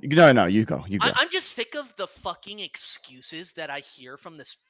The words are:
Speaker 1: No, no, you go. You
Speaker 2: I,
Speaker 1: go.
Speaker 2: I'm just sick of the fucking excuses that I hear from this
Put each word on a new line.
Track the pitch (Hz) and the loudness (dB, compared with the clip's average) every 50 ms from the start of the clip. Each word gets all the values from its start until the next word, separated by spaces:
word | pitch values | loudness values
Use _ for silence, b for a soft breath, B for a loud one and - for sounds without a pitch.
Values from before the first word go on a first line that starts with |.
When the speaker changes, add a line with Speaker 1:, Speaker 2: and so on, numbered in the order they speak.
Speaker 1:
No, | - 143 143 170 170 147 | -4 2 6 8 8 8
no, | 127 113 90 | 8 8 6
you | 87 98 110 107 | 4 4 2 2
go. | - 73 65 80 | 0 -2 -8 -6
You | 95 98 - | -6 -4 -2
Speaker 2:
I, | 214 269 | -2 0
Speaker 1:
go. | - | 0
Speaker 2:
I'm | 254 302 349 | 0 -2 -2
just | 359 370 - - | -2 -4 -2 -2
sick | - 240 226 - - | -4 -4 -6 -10 -10
of | 294 277 247 - | -14 -14 -14 -14
the | - 196 | -14 -14
fucking | - - - - 190 170 - - 202 208 208 | -14 -14 -14 -12 -12 -12 -12 -14 -20 -16 -16
excuses | 190 147 - - - - - - - - 127 127 - - 160 160 185 - - | -16 -14 -12 -12 -10 -10 -10 -12 -14 -18 -20 -20 -18 -16 -16 -14 -16 -16 -14
that | 160 156 143 | -14 -12 -12
I | 139 143 | -12 -14
hear | 139 - - - 127 127 139 | -14 -16 -20 -20 -20 -20 -20
from | - - 175 160 | -20 -20 -20 -20
this | 147 127 - - _ _ _ | -18 -18 -18 -18 _ _ _